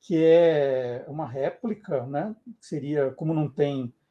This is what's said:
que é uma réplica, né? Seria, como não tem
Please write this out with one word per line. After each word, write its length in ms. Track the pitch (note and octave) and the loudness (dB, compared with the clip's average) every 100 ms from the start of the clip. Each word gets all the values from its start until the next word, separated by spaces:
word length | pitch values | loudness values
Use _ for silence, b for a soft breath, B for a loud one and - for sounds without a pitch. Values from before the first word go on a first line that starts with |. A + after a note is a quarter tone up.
que 160 | - E3 | -2 2
é 880 | D#3+ E3 E3+ D3+ C#3 C3 B2 A#2+ C3+ | 6 8 6 4 2 0 -2 -8 -10
uma 180 | D3 C#3+ | -10 -8
réplica, 800 | C3 D3 - A#3 G#3 - C#3+ B2 | -4 -6 -4 -8 -8 -4 -6 -4
né? 300 | C#3+ E3 G#3+ - A3 | -6 -6 -10 -18 -20
Seria, 520 | - D3+ C#3 D3+ C3+ | -10 -8 -4 -2 -2
como 220 | C3+ D#3 | -2 -4
não 160 | D#3+ D3 | -2 -2
tem 440 | - C#3+ C#3 B2 _ _ | -2 -2 -2 -8 _ _